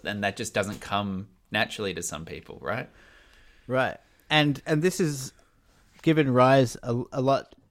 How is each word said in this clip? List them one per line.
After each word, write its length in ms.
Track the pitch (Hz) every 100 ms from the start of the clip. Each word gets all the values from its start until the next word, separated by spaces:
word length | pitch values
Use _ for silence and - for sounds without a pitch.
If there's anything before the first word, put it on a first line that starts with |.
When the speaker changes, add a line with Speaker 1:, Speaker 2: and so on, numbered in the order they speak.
Speaker 1:
and 180 | - 104
that 140 | 101 98
just 160 | 113
doesn't 280 | 107 98 107
come 460 | - 101 101 95 98 _ _
naturally 440 | 107 - - 98
to 80 | 85
some 240 | 87 73 82
people, 320 | 82 - -
right? 300 | 69 113 143 - - - _ - - _ -
Speaker 2:
Right. 300 | 127 117 - _ _ -
And, 320 | 151 147 139 -
and 160 | 151
this 160 | 180 180
has 340 | 160 139 131 - _ _ _ _ _ _
given 320 | 160 156 139
rise 420 | 123 127 139 123 -
a, 200 | 127 120 -
a 100 | 139
lot 320 | 131 135 - - _